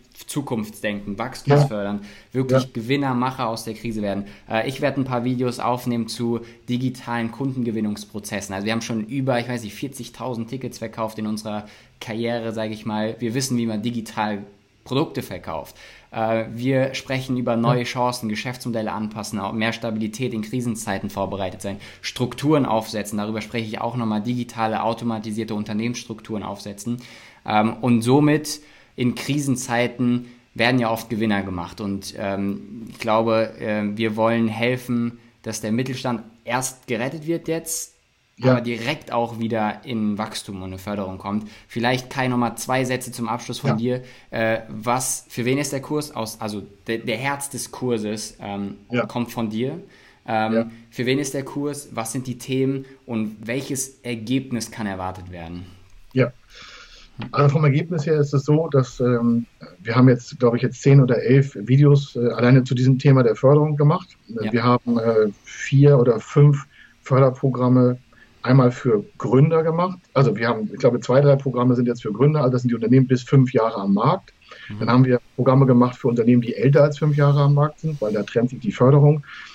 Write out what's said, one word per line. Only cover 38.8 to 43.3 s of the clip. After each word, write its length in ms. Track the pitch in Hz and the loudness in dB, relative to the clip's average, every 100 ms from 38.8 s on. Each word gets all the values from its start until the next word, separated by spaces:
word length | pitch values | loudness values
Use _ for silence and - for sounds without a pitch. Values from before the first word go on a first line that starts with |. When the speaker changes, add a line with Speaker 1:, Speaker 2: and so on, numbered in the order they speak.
| 117 160 - | -4 -6 -4
Speaker 1:
auch 260 | 117 117 113 | -2 -2 -4
wieder 460 | 117 113 107 - - | -2 0 -2 -4 -8
in 320 | 113 107 101 | -4 -2 -2
Wachstum 400 | 110 - - 98 | -6 -8 -12 -12
und 60 | 92 | -10
eine 80 | 92 | -10
Förderung 400 | 104 101 95 92 | -6 -6 -6 -8
kommt. 280 | 101 104 107 - - | -6 -6 -6 -16 -12
Vielleicht, 420 | 117 120 127 - | -2 0 0 -2
Kai, 180 | 135 127 | -4 -2
nochmal 300 | 123 117 113 | 0 -2 -4
zwei 260 | - 131 | -4 -2
Sätze 280 | 127 127 123 | 0 -4 -6
zum 160 | 123 | -8
Abschluss 300 | 110 | -6